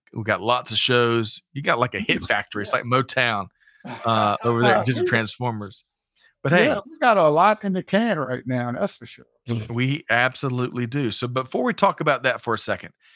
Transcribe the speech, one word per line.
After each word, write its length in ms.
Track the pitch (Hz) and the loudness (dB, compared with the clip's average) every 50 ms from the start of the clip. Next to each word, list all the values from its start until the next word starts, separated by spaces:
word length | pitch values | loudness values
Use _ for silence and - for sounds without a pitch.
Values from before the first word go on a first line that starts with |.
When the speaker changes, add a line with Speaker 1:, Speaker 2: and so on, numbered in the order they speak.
| _ _ - | _ _ -10
Speaker 1:
we 120 | 117 107 | -6 -2
got 180 | 110 104 90 98 | 0 0 0 0
lots 300 | 113 123 123 120 - 113 | 0 0 0 -2 -2 -2
of 40 | |
shows. 640 | 101 - - 127 120 120 117 117 117 110 110 - - - _ - | 0 0 2 4 4 4 4 2 2 0 -2 -4 -8 -8 _ -12
You 80 | 139 151 | -4 -2
got, 160 | 180 156 117 | 0 0 2
like, 160 | 123 123 - | 0 -2 -2
a 60 | 95 | -2
hit 220 | 107 - 160 92 - | -2 -2 -2 -2 0
factory. 400 | - 107 104 - - - 104 101 | -2 -2 -2 -2 -4 -6 -6 -4
It's 100 | - - | -2 -2
like 100 | - - | -2 0
Motown, 640 | 117 127 131 127 - - 135 123 120 113 101 95 90 _ _ _ _ _ _ - | 0 0 0 2 0 0 0 2 2 0 -2 -4 -8 _ _ _ _ _ _ -16
uh, 500 | - 123 - - 113 113 110 107 104 101 - - | -14 -12 -6 -2 0 2 2 2 2 2 0 0
over 160 | 117 117 117 | 0 0 2
there 140 | 123 123 113 | 4 4 4
at 100 | 107 101 | 2 2
Speaker 2:
<laughs> 0 | |
Speaker 1:
Digital 200 | 117 120 117 120 | 0 0 0 0
Transformers. 800 | 120 117 113 110 101 - - 123 123 113 104 104 98 - - - _ _ _ _ _ _ _ _ _ _ _ - | 0 0 0 0 -2 -4 -6 -6 -6 -6 -6 -8 -12 -14 -18 -20 _ _ _ _ _ _ _ _ _ _ _ -2
But 100 | 139 165 | 2 4
hey, 140 | 185 - | 4 4
Speaker 2:
Yeah, 140 | 302 277 202 - | 4 2 -2 -4
we 120 | 294 - - | -8 -6 0
got 180 | 294 247 220 | 2 4 4
a 140 | 190 165 151 | 6 4 4
lot 340 | 147 160 180 208 214 214 - | 6 6 4 4 4 2 -2
in 80 | 202 185 | -4 -4
the 100 | 185 - | -4 -2
can 360 | - - 202 233 233 202 160 | 0 0 0 2 2 0 -2
right 280 | 135 127 127 123 - | -2 -4 -6 -6 -4
now. 260 | 123 127 123 120 123 123 | -4 -4 -2 -2 -4 -4
That's 240 | 156 190 196 - | -4 -4 -4 -6
for 100 | - 117 | -8 -16
sure. 180 | - - - - _ _ _ _ - 117 113 107 - | -18 -20 -20 -20 _ _ _ _ -6 -4 -4 -4 -4
Speaker 1:
we 340 | 117 120 127 135 139 160 - - | -2 -2 0 0 0 -2 -2 0
absolutely 760 | 113 120 123 131 131 - - 135 123 123 123 127 - 123 120 | 2 4 2 2 0 -2 -4 -2 -2 -2 -4 -4 -4 -4 -6
do. 240 | 117 120 143 135 110 98 | -4 -2 -2 -2 -2 -2
So 160 | - 123 123 | -4 -4 -4
before 360 | 123 127 131 - - - 247 | -2 -4 -4 -4 -4 -2 -2
we 80 | 247 220 | -2 0
talk 300 | - - 196 165 - 160 | 2 2 2 2 2 0
about 220 | 151 139 123 127 | 0 0 2 0
that 180 | 131 117 117 - | -2 -2 -2 -2
for 100 | 120 113 | -2 -2
a 60 | 107 | -2
second, 340 | - - 101 - - 85 _ _ _ _ _ | -2 -2 -4 -4 -6 -12 _ _ _ _ _